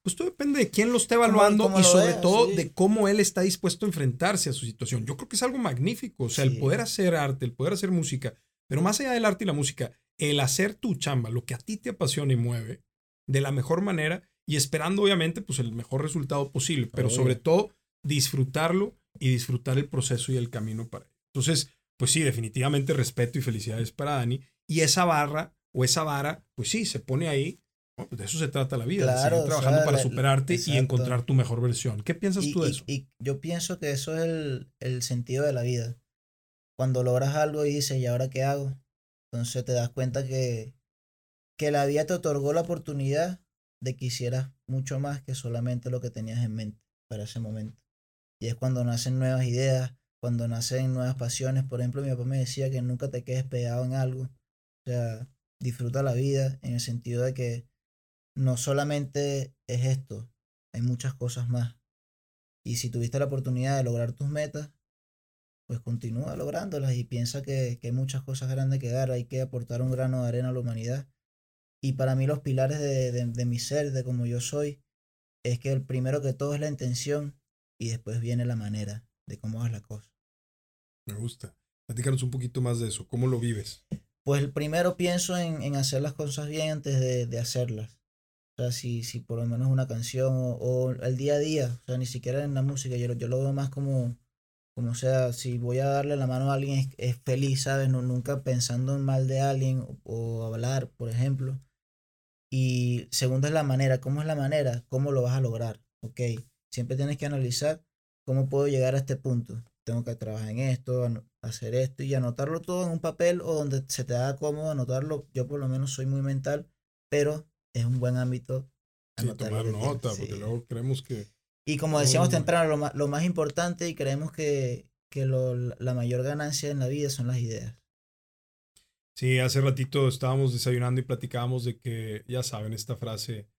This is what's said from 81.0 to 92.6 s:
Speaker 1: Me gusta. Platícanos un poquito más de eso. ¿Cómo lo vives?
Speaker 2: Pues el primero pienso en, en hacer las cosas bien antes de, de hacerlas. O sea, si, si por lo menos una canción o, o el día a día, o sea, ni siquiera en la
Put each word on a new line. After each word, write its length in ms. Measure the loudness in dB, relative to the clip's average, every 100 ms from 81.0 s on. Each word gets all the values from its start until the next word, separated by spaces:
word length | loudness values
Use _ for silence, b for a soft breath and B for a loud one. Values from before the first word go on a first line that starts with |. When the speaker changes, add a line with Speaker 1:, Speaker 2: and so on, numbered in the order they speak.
| -12
Speaker 1:
Me 80 |
gusta. 420 | -8 -8 -8 -14 -16 _ _ -10
Platícanos 340 | -4 0 0
un 80 | 0
poquito 300 | -4 -4 -2
más 180 | 0 0
de 100 | -2
eso. 180 | -6 -6
¿Cómo 180 | 0 0
lo 140 | 2
vives? 440 | 0 -2 -6 -14 _ -10 -10 _
Speaker 2:
Pues 160 | 0 2
el 100 | 2
primero 440 | -2 -2 2 2 2
pienso 400 | 2 2 0 0
en, 260 | -2 -2
en 120 | -2
hacer 260 | 0 0 0
las 100 | -2
cosas 360 | -4 -6 -4 -4
bien 220 | -4 -2
antes 300 | -2 0 2
de, 260 | 2 0 -2
de 120 | -2
hacerlas. 580 | -2 -2 -2 -4 -8 -14 _ _ _ _ _ -6
O 60 |
sea, 80 | -4
si, 300 | -2 -4 -6
si 160 | -6 -10
por 200 | -6 -4
lo 60 | -2
menos 220 | 0 2
una 200 | 2 0
canción 440 | -4 -4 0 2 2
o, 160 | 0
o 380 | -2 0 2 0
el 240 | 0 -2 0
día 180 | 2
a 40 | 2
día, 400 | 2 0 0 -4
o 20 |
sea, 140 | -6 -4
ni 80 | -4
siquiera 380 | -6 -4 -2
en 100 | -2
la 80 | 0